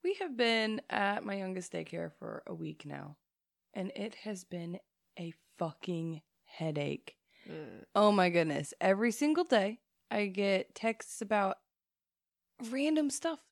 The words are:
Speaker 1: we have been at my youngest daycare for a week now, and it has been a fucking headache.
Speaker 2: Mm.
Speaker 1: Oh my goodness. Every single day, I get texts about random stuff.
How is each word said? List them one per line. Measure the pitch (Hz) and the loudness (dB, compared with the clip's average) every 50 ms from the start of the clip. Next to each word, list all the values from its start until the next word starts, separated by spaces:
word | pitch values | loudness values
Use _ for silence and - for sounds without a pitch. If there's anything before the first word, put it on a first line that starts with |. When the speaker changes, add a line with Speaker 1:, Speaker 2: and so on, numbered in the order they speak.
Speaker 1:
we | - 359 403 - | -2 -2 -2 -2
have | 392 330 262 | -6 -6 0
been | 226 240 233 226 226 220 220 214 214 - - | 0 2 2 4 2 2 0 -2 -4 -4 -2
at | - 214 202 202 202 - - | 0 2 2 2 2 0 -4
my | 208 196 | -4 -4
youngest | 196 190 185 185 185 180 - | -4 -4 -4 -4 -6 -8 -6
daycare | - 170 165 - - 170 165 82 - _ | -6 -8 -6 -6 -6 -8 -8 -8 -10 _
for | - - - - - | -10 -10 -10 -10 -10
a | - - | -10 -10
week | 82 165 156 156 _ - | -8 -8 -8 -8 _ -12
now, | 147 143 139 143 147 147 _ _ _ _ _ _ _ _ _ _ _ | -12 -12 -12 -12 -14 -16 _ _ _ _ _ _ _ _ _ _ _
and | _ 202 180 196 - | _ -6 -6 -6 -6
it | - 202 226 - - - | -8 -8 -8 -10 -10 -10
has | 214 208 180 - | -8 -8 -10 -10
been | _ 180 175 170 170 175 - _ _ _ _ _ _ _ - | _ -8 -8 -6 -8 -8 -10 _ _ _ _ _ _ _ -10
a | 170 170 165 _ _ _ _ - | -10 -10 -12 _ _ _ _ -4
fucking | 175 160 151 _ - - 175 165 165 165 160 160 _ _ _ _ _ | -4 -4 -4 _ -6 -4 -4 -2 -2 -4 -6 -8 _ _ _ _ _
headache. | _ - - 160 160 151 147 143 147 - - _ - - _ _ _ _ _ - - | _ -10 -4 -4 -2 -2 -2 -2 -2 -4 -6 _ -16 -20 _ _ _ _ _ -16 -14
Speaker 2:
Mm. | 160 160 151 120 92 - - _ _ | -12 -12 -12 -12 -14 -16 -18 _ _
Speaker 1:
Oh | 196 208 208 | 6 8 8
my | 208 202 180 180 | 8 8 6 6
goodness. | 170 170 165 160 143 143 147 - - _ | 6 4 4 4 2 -2 -4 -6 -4 _
Every | - 190 196 196 226 240 | 4 4 4 6 4 0
single | 220 - 285 302 311 339 359 | 2 2 2 4 4 2 4
day, | 349 254 214 190 202 226 - _ _ _ _ _ _ | 4 4 4 4 2 -2 -8 _ _ _ _ _ _
I | - 208 208 | -2 -2 0
get | 196 185 196 202 196 196 190 - _ _ | 0 0 0 2 4 2 2 0 _ _
texts | - - 226 220 226 - - - - | -2 -2 -2 -2 -2 -10 -14 -8 -8
about | 220 196 220 208 196 190 - _ _ _ _ _ _ _ _ _ _ _ _ _ _ _ _ _ _ _ _ _ 240 226 | -2 0 2 2 2 2 -2 _ _ _ _ _ _ _ _ _ _ _ _ _ _ _ _ _ _ _ _ _ -10 -6
random | 247 269 285 311 311 311 302 277 | -2 0 2 4 4 4 2 2
stuff. | - - - 330 311 - _ _ | -2 -2 -4 -4 -4 -4 _ _